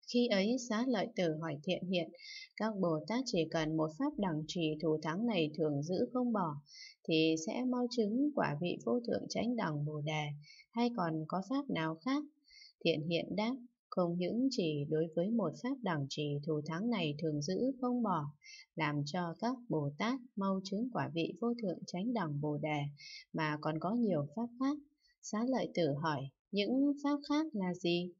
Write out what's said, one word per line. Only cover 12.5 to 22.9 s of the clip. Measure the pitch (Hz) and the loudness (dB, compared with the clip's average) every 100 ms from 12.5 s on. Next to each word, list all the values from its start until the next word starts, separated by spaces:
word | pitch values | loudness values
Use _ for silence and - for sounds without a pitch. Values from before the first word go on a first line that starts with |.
| - - _ - | -20 -20 _ 2
Thiện | 160 156 | 2 2
Hiện | 170 - 180 | -2 0 -2
đáp, | 214 262 240 _ _ | -2 -4 -8 _ _
không | - 175 175 | 0 2 2
những | 175 220 262 | 0 2 0
chỉ | - 170 147 143 | 2 0 0 0
đối | 156 165 160 | 0 0 0
với | 180 | 0
một | 233 180 147 | 2 0 -2
pháp | 240 269 | -4 -4
đẳng | 214 160 135 | 0 0 -2
trì | - 147 143 147 | -2 -2 -2 0
thù | 151 147 | -2 0
thắng | 156 226 | -2 0
này | 226 160 147 | 0 0 0
thường | 160 151 | -2 -2
giữ | 147 185 254 269 | -2 0 0 0
không | 247 247 | -2 0
bỏ, | 220 175 143 - - - - - | 2 0 -2 -8 -20 -20 -14 -2
làm | 151 147 147 | 0 0 0
cho | 180 175 165 | -2 -2 -2
các | 226 254 240 | -2 -4 -2
Bồ | 156 143 147 | 0 0 -2
Tát | 208 262 247 - | -2 -2 -4 -4
mau | 196 190 | 0 0
chứng | 190 190 247 | -2 -2 -2
quả | 208 135 | -2 -2
vị | 160 165 - | 0 -2 0
vô | 233 240 | -2 -2
thượng | 214 165 - | -2 -4 -6
chánh | 180 214 | -4 -2
đẳng | 233 170 143 | 0 0 -2
Bồ | 147 147 | -2 -2
Đề, | 151 151 147 | 0 0 -2